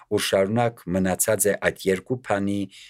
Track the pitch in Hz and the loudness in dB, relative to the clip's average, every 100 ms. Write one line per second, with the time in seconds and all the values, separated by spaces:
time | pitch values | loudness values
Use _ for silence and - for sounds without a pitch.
0 | - 104 - 101 98 113 120 117 - 92 | -4 -2 0 2 2 2 0 -2 -4 0
1 | 92 90 - 107 104 98 90 85 95 92 | 0 0 0 2 2 0 -2 -2 -2 -2
2 | - 127 - 101 98 101 95 - | -2 -8 -2 -2 0 -2 -6 -10